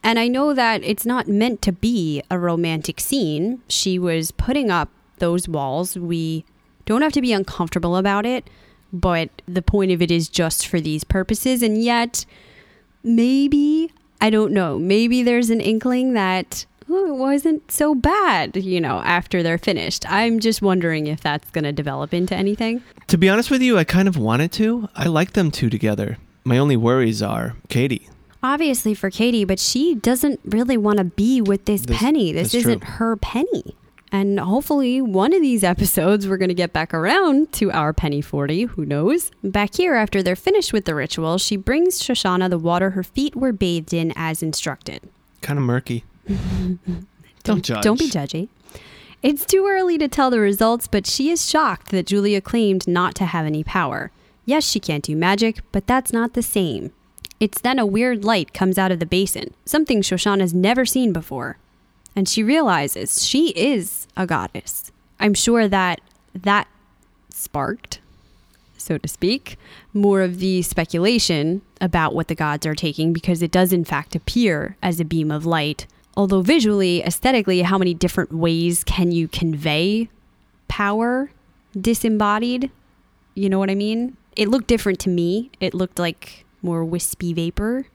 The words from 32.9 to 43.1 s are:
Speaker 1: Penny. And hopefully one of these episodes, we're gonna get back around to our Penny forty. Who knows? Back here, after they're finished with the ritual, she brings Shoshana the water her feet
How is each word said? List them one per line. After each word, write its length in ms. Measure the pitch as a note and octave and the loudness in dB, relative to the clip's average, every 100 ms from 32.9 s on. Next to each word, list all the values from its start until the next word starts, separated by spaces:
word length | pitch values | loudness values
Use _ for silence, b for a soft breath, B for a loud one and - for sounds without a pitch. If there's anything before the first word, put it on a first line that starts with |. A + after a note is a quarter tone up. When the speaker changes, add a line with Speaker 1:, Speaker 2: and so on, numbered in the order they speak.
| - A3+ A3 | -4 -2 -2
Speaker 1:
Penny. 580 | - A#3+ F#4 A4 - - _ _ _ | -2 -2 -2 -4 -8 -18 _ _ _
And 260 | G3 G3 G3 | -2 0 0
hopefully 640 | F3+ A3+ C#4+ C#4+ B3+ C4 | 0 0 2 0 2 0
one 300 | B3 F#3 A3+ | 0 2 4
of 80 | F#4 | 4
these 220 | C#4+ A#3 | 4 2
episodes, 640 | F#3+ F3 G3+ - E3+ G#3 G3 | 2 2 0 2 2 2 0
we're 80 | F#3+ | 0
gonna 180 | F#3 | 0
get 180 | F3+ F3 | 0 -2
back 220 | D#3 D#3+ | -2 -2
around 560 | E3 F3 F4 F4+ C4+ D#4 | -2 2 4 4 2 2
to 180 | - G3+ | 0 0
our 200 | D#3+ D3+ | 2 0
Penny 280 | D#3+ D#3 C#3+ | 0 -2 -2
forty. 420 | D3 D3 C#3+ E3 | -4 -4 -2 -2
Who 220 | A#3+ - D3 | -2 -4 -4
knows? 460 | D3 F3 E4+ - _ | 0 2 0 -2 _
Back 320 | G3 G3+ G#3 | -4 -2 -2
here, 200 | - F4+ | 0 2
after 280 | B3 G#3+ G3+ | 2 2 0
they're 140 | F3+ F#3 | 0 0
finished 360 | - G4+ - | 2 2 2
with 120 | A3 | -2
the 100 | F3+ | -2
ritual, 440 | D3+ C3+ - D#3+ F3+ | -4 -4 -4 -2 -2
she 180 | - G3+ | -2 -4
brings 440 | F#3+ C#4+ F4+ F4+ | 0 2 2 0
Shoshana 480 | - A#3+ F#3+ F3+ F#3 | -4 -2 0 0 0
the 100 | F3 | 0
water 320 | E3 F3 F#3+ | 0 0 0
her 120 | F#3+ | -2
feet 320 | F3+ | -6